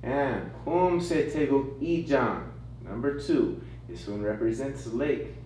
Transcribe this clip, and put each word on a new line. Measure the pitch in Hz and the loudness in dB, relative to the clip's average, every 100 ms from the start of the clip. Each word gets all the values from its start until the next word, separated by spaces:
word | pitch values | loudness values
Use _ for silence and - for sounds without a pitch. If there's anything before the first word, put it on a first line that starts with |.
| 117 | 0
And | 139 139 110 - - - | 0 0 0 -6 -8 0
Hum | 175 180 175 | 4 6 4
Se | 170 156 143 | 2 2 2
Tego | 151 139 139 135 - | 2 4 4 2 -4
Ijan, | 160 170 - - 107 - - - - - | 0 0 4 4 4 -2 -8 -12 -14 -14
number | - 104 139 143 | -8 -2 -2 -2
two. | - 147 92 - - - - | 2 4 4 0 -10 -14 -14
This | - - | -12 -8
one | 104 | -4
represents | 104 107 113 113 135 135 117 | -2 0 0 0 -4 -6 -6
lake | 117 147 139 - - | -2 0 0 -2 -12